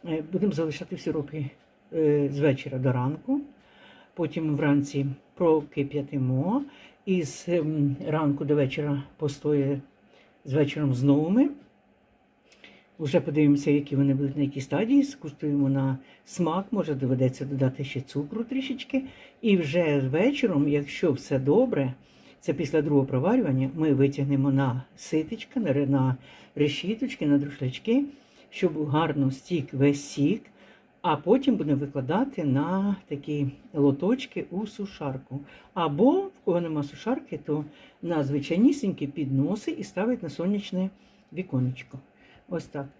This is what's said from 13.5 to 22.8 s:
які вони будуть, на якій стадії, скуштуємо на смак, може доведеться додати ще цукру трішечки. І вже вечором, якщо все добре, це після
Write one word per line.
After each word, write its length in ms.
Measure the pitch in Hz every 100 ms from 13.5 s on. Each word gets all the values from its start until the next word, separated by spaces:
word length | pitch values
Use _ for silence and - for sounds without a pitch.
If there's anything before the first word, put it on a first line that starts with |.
| 143 156
які 240 | 147 143 135
вони 180 | 139
будуть, 240 | 135 139 143
на 60 |
якій 180 | 139 139
стадії, 420 | 127 143 226 277
скуштуємо 680 | 269 - 151 - 151 143 139
на 280 | 139 135 131 - - -
смак, 400 | - 165 175 190
може 220 | 208 156
доведеться 520 | 135 131 127 127 127 131
додати 380 | 135 131 131
ще 180 | 135 131
цукру 420 | - 143 147 220
трішечки. 600 | 233 269 269 247 - 262 262 - - _
І 160 | 226 196
вже 420 | 147 170 160 143
вечором, 680 | 131 151 233 285 214 151 143
якщо 440 | 143 143 - 175
все 280 | 127 - 135
добре, 540 | 131 185 254 156 131 127 - _ - -
це 140 | -
після 280 | 131 139 160